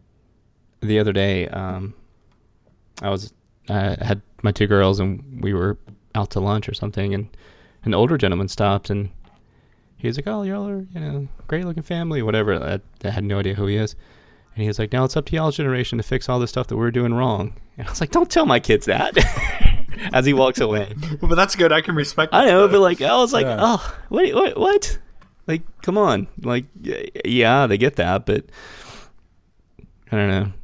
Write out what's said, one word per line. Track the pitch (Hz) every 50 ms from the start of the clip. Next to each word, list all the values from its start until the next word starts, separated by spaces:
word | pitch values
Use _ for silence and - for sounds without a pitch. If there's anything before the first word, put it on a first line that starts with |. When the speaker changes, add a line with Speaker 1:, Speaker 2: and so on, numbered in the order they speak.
| _ _ _ _ _ _ _ _ _ _ _ _ _ _ _ -
Speaker 1:
the | - 104 107 107
other | 104 104 95
day, | 98 98 101 95 92 90 -
um, | - 92 95 92 92 92 98 107 - - - _ _ _ _ _ _ _ _ _ _ _ _ _ _ _ _ _ _ -
I | - 101
was, | 98 98 104 - _ _ _ _ _ _ _ -
I | 101 101 98 98 92 - -
had | - 101 98 - _ _ _
my | - 104
two | 101 - 104 101
girls | 104 98 95 95 98 101
and | 95 95 95 - - - 131 -
we | - 95 101
were | 92 87 101 104 - - - 104 _ _ _ -
out | 110 101 -
to | - 101
lunch | 98 101 104 107 104 -
or | -
something, | - - 104 - 101 98 101 98
and | 101 101 - - - - - - _ _ _ _ _ -
an | 113 101
older | 90 117 139 170 139
gentleman | 107 95 92 87 98 95
stopped | - - 107 101 98 101 - -
and | 101 101 101 95 - - - - _ _ _ _ _ _ _ _ _ _ _ _ _ _
he | - 120
was | - 143
like, | 147 208
"Oh, | 220 214 202
y'all | 190 196 202 202 202
are, | 202 196 190 185 180
you | 170
know, | 156 147 143 143 139 139 - - - -
great | 156 165 180
looking | 175 165 165 151
family," | - 175 170 170 165 156 139
whatever. | 113 113 117 110 107 107 95 80
I, | 64 73 92 98 - - - - - 101
I |
had | 110 101 101
no | 101 101 98
idea | 98 95 98
who | 101 101 98
he | 101 107
is. | 110 - - - - _ _ _ _ _ _ _ _ _ -
And | 110
he | 107 107
was | 104 107
like, | 110 107
"Now | 123 127 131
it's | 131 -
up | - - -
to | -
y'all's | 160 160 156 143
generation | - 147 135 127 123 123 - 120 117
to | 113
fix | - 131 127 - -
all | 127 123
the | 120 113
stuff | - 131 123 -
that | 113 110
we're | 117 117
doing | 113 120 123 117 117
wrong." | 120 127 127 107 98 87 - - - - - _ -
And | 113 -
I |
was | - -
like, | 170 -
"Don't | - 339 359 -
tell | - 339 311
my | - 123 120
kids | - - 110 104 - -
that." | - - - - - -
<laughs> | - - - - - - - - - - - - - - - - - - -
As | 127 127
he | 143 139
walks | 131 131 131 123 -
away. | 131 110 104 104 101 98 107 139 151 165 151 -
Speaker 2:
But | - 165 170
that's | 170 196 190 -
good. | - 175 160
I | 151 160
can | 156 - 170
respect | 151 143 - - - 156 156 -
Speaker 1:
I | 202 269
Speaker 2:
that, | 247
Speaker 1:
know, | 180 185 202 202
Speaker 2:
though. | 190
Speaker 1:
but, | 202
like, | 196 180 175 -
I | 131 147 -
was | 254 247 233
like, | 269 - 143
Speaker 2:
Yeah. | 131 113 107
Speaker 1:
"Oh, | 208 233 240 190 - - - - - -
wait, | - - 349 - -
what, | - 392 - - -
what?" | - 381 415 403 403 - - - - - - - - _ _ _ - -
Like, | 160 165 - - - -
come | - - 185 214
on. | 208 165 117 98 - - - -
Like, | - 120 120 123 139 - - - -
y-, | - - - - - - - -
yeah, | - 120 123 117 113 123 139 139 117
they | 101 101
get | 117 143 - -
that, | 85 90 92 101 117
but | - 104 107 - - - - - - - - - - - - - - - - - _ _ _ _ _ _ _ _ _ _ _ - - _ _ _ -
I | 113 104
don't | 104 101
know. | 95 95 104 98 95 -